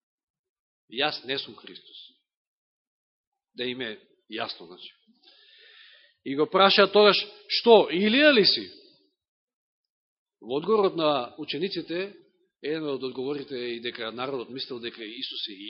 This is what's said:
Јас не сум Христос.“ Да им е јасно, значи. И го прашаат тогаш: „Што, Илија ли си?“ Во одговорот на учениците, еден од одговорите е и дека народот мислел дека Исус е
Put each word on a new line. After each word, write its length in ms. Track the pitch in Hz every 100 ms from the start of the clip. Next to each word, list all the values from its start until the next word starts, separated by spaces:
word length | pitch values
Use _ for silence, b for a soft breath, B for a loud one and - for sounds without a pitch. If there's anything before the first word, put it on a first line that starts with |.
| _ _ _ _ _ _ _ _ _
Јас 340 | 117 147 - 117
не 140 | 135
сум 160 | - 104
Христос.“ 440 | - 87 - - - _ _ _ _ _ _ _ _ _ _ _ _ _ _ -
Да 80 |
им 180 | 123 123
е 180 | 117 101 _ _ -
јасно, 380 | 110 110 - 85
значи. 240 | 90 - _ _ _ b b b b b b b b b _ 127
И 100 | 139
го 100 | 151
прашаат 460 | 190 196 202 196
тогаш: 240 | 208 208 - - - -
„Што, 420 | - 240 214 143
Илија 440 | 165 214 254 302 254
ли 100 | 175
си?“ 240 | - 92 - - _ _ _ _ _ _ _ _ _ _ _ _ _ _ _
Во 160 | 107 139
одговорот 380 | 165 220 190 165
на 380 | 151 139 120 -
учениците, 760 | 147 143 190 180 - 170 196 196 _ _ _ _
еден 240 | 139 160 151
од 180 | 131
одговорите 520 | 127 123 131 147 143 127
е 200 | 120 117
и 60 |
дека 300 | 120 117 113
народот 380 | 113 131 135 113
мислел 300 | 127 - 120
дека 220 | 117 110
Исус 460 | 110 120 - - -
е 80 | 98